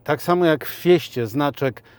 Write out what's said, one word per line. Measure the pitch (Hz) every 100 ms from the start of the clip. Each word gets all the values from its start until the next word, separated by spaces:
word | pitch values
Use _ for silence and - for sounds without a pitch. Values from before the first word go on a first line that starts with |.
tak | - 147
samo | - 180
jak | 170 151 -
w |
Fieście | - 175 175 - 123 113
znaczek | 131 143 - 135 - -